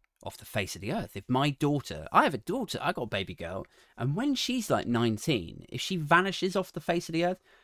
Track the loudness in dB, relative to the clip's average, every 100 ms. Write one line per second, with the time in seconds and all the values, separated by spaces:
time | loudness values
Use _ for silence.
0 | _ _ -14 -14 -6 -4 -4 -6 -4 -4
1 | -6 -8 -2 2 2 2 2 2 -2 -10
2 | 2 4 4 2 -2 -4 -4 -2 -2 -2
3 | -2 -2 -2 -6 -8 -8 -10 _ -20 -4
4 | -2 0 0 0 0 -2 2 0 2 2
5 | 4 2 0 0 -2 -12 -10 -6 -4 -2
6 | 6 6 6 0 0 0 -2 -4 -2 0
7 | 0 0 0 0 _ -20